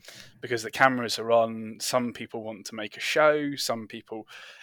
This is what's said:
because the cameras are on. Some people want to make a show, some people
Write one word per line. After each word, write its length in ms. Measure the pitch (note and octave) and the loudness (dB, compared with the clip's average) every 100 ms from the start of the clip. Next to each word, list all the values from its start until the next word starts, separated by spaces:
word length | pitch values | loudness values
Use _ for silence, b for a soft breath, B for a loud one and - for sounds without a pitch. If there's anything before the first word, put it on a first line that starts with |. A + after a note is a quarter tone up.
| B B B - | B B B -14
because 220 | A#2+ A#2+ | -6 -4
the 80 | A2 | -2
cameras 480 | - C3+ B2+ A#2 - | 4 6 6 -2 -2
are 120 | A2+ | 4
on. 460 | A#2 A2+ A2+ A2 A2+ | 4 4 0 -10 -8
Some 340 | - B2+ A#2+ | -2 0 0
people 300 | - A2+ A#2+ | -4 -10 -10
want 220 | A2 G#2+ - | -10 -12 -12
to 100 | A2 | -10
make 220 | G#2+ - | -10 -8
a 20 | |
show, 560 | - D#3 D3+ D3+ C#3+ C#3 | -2 4 4 4 0 -4
some 320 | - A#2 G#2+ | -4 -4 -6
people 400 | A2+ - A2+ - B B B | -14 -12 -14 -14 B B B